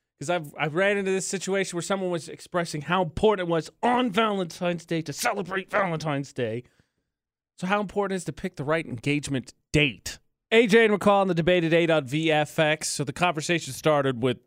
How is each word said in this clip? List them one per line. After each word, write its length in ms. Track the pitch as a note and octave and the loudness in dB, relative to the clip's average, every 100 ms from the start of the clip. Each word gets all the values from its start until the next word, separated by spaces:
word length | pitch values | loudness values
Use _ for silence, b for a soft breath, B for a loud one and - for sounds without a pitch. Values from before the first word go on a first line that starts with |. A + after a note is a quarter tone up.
| _ - | _ -10
'cause 100 | C#3+ | -2
I've, 240 | F3 D3 - | -2 -4 -4
I've 200 | D3+ D#3 | -2 2
ran 220 | G3 G3+ | 2 2
into 120 | F#3+ | 0
this 160 | F#3+ F#3 | -2 -2
situation 480 | G3 F#3 G3 F3+ F3 | -6 -2 -2 -2 -4
where 60 | |
someone 300 | D#3+ G3 F#3 | -4 -2 -2
was 180 | E3+ - | -4 -6
expressing 520 | - - F3+ E3+ D3+ | -16 -6 -4 -4 -6
how 180 | D3 F#3 | -2 0
important 480 | E3+ - A3 G3+ F3 | 0 2 2 2 0
it 20 | |
was 200 | E3+ D#3 - | -2 -2 -2
on 300 | A#3+ B3 B3 | 0 2 2
Valentine's 760 | F#3 A3+ G3 F3 - F3 F3 - | 2 2 0 -4 -4 -4 -4 -4
Day 160 | E3 | -4
to 100 | D#3+ | -4
celebrate 600 | - A#3+ G3+ F3 F#3+ F#3 | -4 -2 -2 -4 -6 -2
Valentine's 600 | G#3 F#3+ D#3+ D#3 C#3 C#3 | 0 0 -2 -2 -4 -4
Day. 300 | - A#2 A2+ - _ _ _ _ _ _ _ _ - | -4 -4 -4 -10 _ _ _ _ _ _ _ _ -10
So 80 | F#3 | -2
how 140 | G#3 | -2
important 360 | G3 G#3 G3 F#3+ | -2 -2 -2 -4
is 80 | E3 | -6
to 60 | |
pick 260 | C#3 F#3+ - | -8 -10 -8
the 60 | |
right 220 | C#3 D#3+ - | -4 -4 -4
engagement 680 | B2 C#3+ D3 C#3 C#3 - - _ | -6 -2 -2 -2 -6 -8 -16 _
date? 480 | D3+ D3 F#2 - - _ _ _ | 2 2 0 -12 -14 _ _ _
A 160 | A3 A#3+ | 4 6
J 180 | A3+ A3+ | 6 6
and 80 | |
McCall 280 | G3+ G3+ G3+ | 4 4 4
on 80 | F#3+ | 4
the 40 | |
debate 300 | E3+ E3 F3+ | 2 2 2
at 100 | E3 | 4
eight 160 | E3 E3+ | 4 4
on 160 | D#3 C3 | 2 0
V 260 | D3 D#3+ | -2 2
F 280 | D3+ D3+ - | 2 0 0
X. 300 | D3+ D#3 - | 0 0 -4
So 140 | - | -6
the 80 | C#3+ | -6
conversation 600 | - F3 D#3+ D3+ E3+ C#3 | 0 0 0 -2 -2 -4
started 480 | B2+ D#3 D3 C3+ B2 | -2 2 2 2 0
with 160 | B2+ B2 | 0 -2